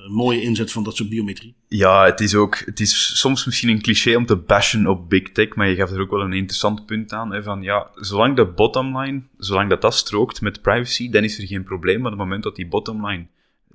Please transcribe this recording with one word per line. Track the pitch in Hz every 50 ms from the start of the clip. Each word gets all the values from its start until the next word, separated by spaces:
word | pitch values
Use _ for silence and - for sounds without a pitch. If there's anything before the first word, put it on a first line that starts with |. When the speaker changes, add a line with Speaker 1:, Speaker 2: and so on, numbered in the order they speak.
| 101
Speaker 1:
eh, | 98
mooie | 101 110 120 123 120 117
inzet | 110 120 113 107 113 107
van | - 113 107
dat | 107 -
soort | - 110 101
biometrie. | 110 110 107 101 95 - - 113 - _ _ -
Speaker 2:
Ja, | - 104 98 92 92 98 95
het | 92 - -
is | 110 104 98
ook, | 104 104 98 - - -
het | - 101 -
is | 110 101 - - - - - -
soms | - 131 135 131 -
misschien | 127 117 - - 117
een | 113 107
cliché | 104 - 110 - - 120 113
om | 120 123
te | 120 113
bashen | 90 80 - 101 101 - - - 113 101 85
op | 95 87 87 85
big | 98 95 92 -
tech, | - - 107 110 -
maar | - 104 98
je | 92
gaf | 90 98 87
er | 95 95
ook | 98 95
wel | - 101
een | 98 92 92
interessant | 95 95 95 - - - 104 107 104 -
punt | - 110 110 110 104 -
aan, | 107 113 113 101
hè, | 104 104
van | 104 101 98
ja, | 95 95 101 104 - - -
zolang | - 101 98 101 101 113 131 143
de | 127 113 90
bottom | 87 90 104 117 - 135 131 135 131 131
line, | 135 135 139 139 127 _ _ -
zolang | - 95 98 95 101 101
dat, | 92 85
dat | - 107 -
strookt | - - - - 104 117 - - -
met | - 104 98 -
privacy, | - - 101 120 123 123 - - 120 123
dan | 110 104 107
is | 107 107 -
er | 98 92
geen | 101 98 92
probleem. | - 95 90 85 90 95 113
Maar | 127 120
op | 104 98
het | 101 92
moment | 95 101 107
dat | 107 -
die | - 92 87
bottom | 82 104 - - 113 107 104 101
line, | 101 87 85 85 _ _ _ _ _ _ _ _ _